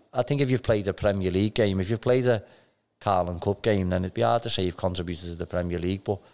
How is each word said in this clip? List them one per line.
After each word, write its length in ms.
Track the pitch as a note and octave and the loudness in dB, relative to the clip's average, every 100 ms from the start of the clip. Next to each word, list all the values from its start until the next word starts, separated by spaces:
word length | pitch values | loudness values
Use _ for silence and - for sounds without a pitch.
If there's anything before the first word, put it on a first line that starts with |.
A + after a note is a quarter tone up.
| _ | _
I 100 | B2 | -2
think 200 | A#2+ C#3+ | 0 0
if 80 | C3+ | 2
you've 120 | B2+ | 2
played 240 | - G#2+ G2 | 2 0 0
a 60 | |
Premier 380 | F#2 G#2 G2 F#2 | 0 0 0 2
League 220 | F#2 G#2+ | 2 2
game, 260 | - G#2 F#2+ | 2 2 2
if 100 | F#2 | -2
you've 100 | A2+ | -2
played 240 | B2+ B2+ B2 | 2 2 2
a 160 | A2+ - - _ _ _ _ | 0 -2 -20 _ _ _ _
Carling 400 | G#2 F#2+ F2 E2+ | 0 0 0 -2
Cup 220 | G#2 G2 | -2 0
game, 260 | A#2 G#2 F#2 | 2 2 2
then 140 | F2+ | 0
it'd 100 | F2+ | -2
be 80 | A2+ | 0
hard 200 | A#2 A#2 | 0 0
to 60 | A#2 | 0
say 120 | - | -2
you've 120 | F#2 - | -2 -2
contributed 480 | F#2 F2 F2 E2+ F2 | -2 -2 -4 -6 -8
to 40 | |
the 120 | E2+ F2 | -10 -6
Premier 320 | F2 F2 F2 | -4 -2 -2
League, 260 | F2 G2 | -2 -4
but 160 | G#2 G#2 - | -4 -6 -8